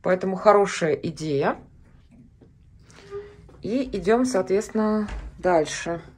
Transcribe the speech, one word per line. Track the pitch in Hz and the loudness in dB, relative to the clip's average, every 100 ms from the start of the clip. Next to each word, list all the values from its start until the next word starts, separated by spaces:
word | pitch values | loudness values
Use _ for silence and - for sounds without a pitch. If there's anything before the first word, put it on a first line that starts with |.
Поэтому | 180 185 190 185 | 0 0 0 2
хорошая | 214 202 196 - 165 | 6 6 4 0 0
идея. | 139 170 151 156 139 175 269 - - - - _ - - _ - _ - - - - - 403 415 - - - | 0 -4 -6 -2 0 0 -2 -12 -20 -20 -20 _ -20 -20 _ -20 _ -20 -20 -20 -20 -14 -14 -14 -20 -20 -12
И | 180 247 262 202 | -4 -4 -2 -4
идем, | 175 233 254 | 2 2 2
соответственно, | 226 185 196 220 220 214 214 208 - - - | 0 0 -2 0 -2 0 0 -4 -8 -12 -4
дальше. | 185 170 151 - 170 170 - | 2 2 0 -4 -6 -8 -10